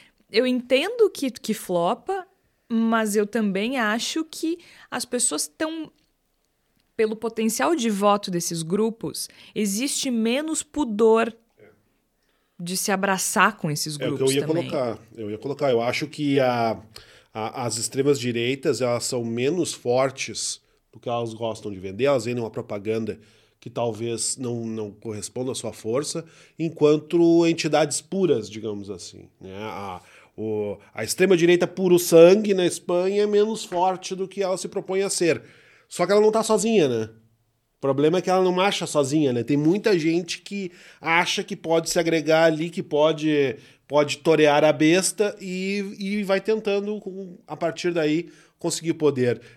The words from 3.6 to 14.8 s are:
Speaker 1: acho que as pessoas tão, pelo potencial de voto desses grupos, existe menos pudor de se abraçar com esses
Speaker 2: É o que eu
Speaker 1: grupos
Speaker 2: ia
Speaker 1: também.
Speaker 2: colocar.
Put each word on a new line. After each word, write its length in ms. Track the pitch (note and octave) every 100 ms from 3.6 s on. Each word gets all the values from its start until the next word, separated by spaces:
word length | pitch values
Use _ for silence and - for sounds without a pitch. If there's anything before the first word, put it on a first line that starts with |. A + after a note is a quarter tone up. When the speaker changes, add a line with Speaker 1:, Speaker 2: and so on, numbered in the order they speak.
| A3 C4+
Speaker 1:
acho 440 | G#3+ A3+ - E4 D#4+
que 340 | - D#4+ E4+ - - -
as 140 | B3 -
pessoas 420 | B3 - D4+ -
tão, 440 | _ D#4 D#4+ D#4 _ _ _ _ _ _ _ _ _ _ -
pelo 200 | A3 G#3+
potencial 600 | A#3 A3+ A3+ G#3+ C4+ E4
de 140 | A3+
voto 400 | G3+ G3+ G3+ G3+
desses 320 | F3 E3+ E3+
grupos, 680 | D#3+ G3 A3+ A3 D#3 - - - - -
existe 560 | G#3+ G3 C#4 - C4+
menos 500 | A#3 A3 B3 D#4 D4+
pudor 720 | - - C#4+ G#3 A3+ A3+ A#3 - _ _ - _ _ _ _ _ _ _ _ _
de 160 | F3 F#3
se 160 | -
abraçar 640 | F#3+ G3 F#3 - G#3+ F#3+ G#3
com 140 | E3
esses 220 | D3 D3+
Speaker 2:
É 20 | D3
o 40 |
que 40 | C3+
eu 100 | C3
Speaker 1:
grupos 180 | C3 C3+
Speaker 2:
ia 100 | D3
Speaker 1:
também. 240 | D#3+ C3
Speaker 2:
colocar. 300 | D3+